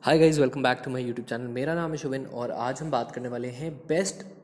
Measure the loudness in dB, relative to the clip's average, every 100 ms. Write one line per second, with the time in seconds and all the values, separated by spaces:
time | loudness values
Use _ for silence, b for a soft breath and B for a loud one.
0 | 6 8 8 8 4 4 2 2 -2 -4
1 | -4 -6 -6 -6 -6 -4 -2 -2 -2 -4
2 | -4 -6 -6 -6 -6 -4 -4 -4 -2 -2
3 | -2 -6 -8 -6 -8 -8 -8 -10 -2 0
4 | 0 -4 -14 -18